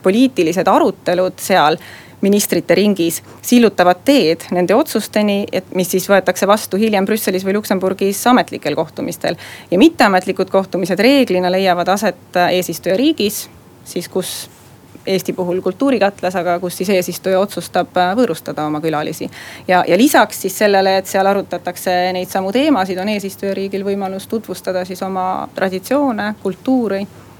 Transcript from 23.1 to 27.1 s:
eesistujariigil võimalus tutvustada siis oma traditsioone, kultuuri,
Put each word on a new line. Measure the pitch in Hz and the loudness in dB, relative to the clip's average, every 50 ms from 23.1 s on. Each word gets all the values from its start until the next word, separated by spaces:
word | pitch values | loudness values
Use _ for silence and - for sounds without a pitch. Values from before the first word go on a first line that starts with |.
eesistujariigil | 214 208 190 196 190 - - 196 196 196 196 196 196 196 196 | -4 -4 -6 -8 -10 -8 -6 -6 -4 -4 -6 -6 -6 -6 -4
võimalus | 202 196 202 196 190 190 196 196 - | -4 -4 -4 -4 -6 -6 -8 -8 -6
tutvustada | - 226 214 - 185 180 - - 185 185 180 | -6 -6 -6 -8 -10 -8 -6 -6 -4 -4 -4
siis | 180 190 - 196 | -6 -8 -8 -8
oma | 190 190 185 185 185 185 - - - - | -6 -4 -4 -4 -4 -4 -6 -6 -8 -6
traditsioone, | - 190 190 185 190 185 - 254 285 294 277 233 208 202 208 214 202 - | -4 -4 -4 -4 -4 -4 -2 0 0 0 0 -2 -2 -4 -6 -6 -6 -6
kultuuri, | 196 185 - - - 262 262 240 208 196 196 202 - | -8 -8 -6 -2 -2 0 0 0 0 -2 -4 -6 -8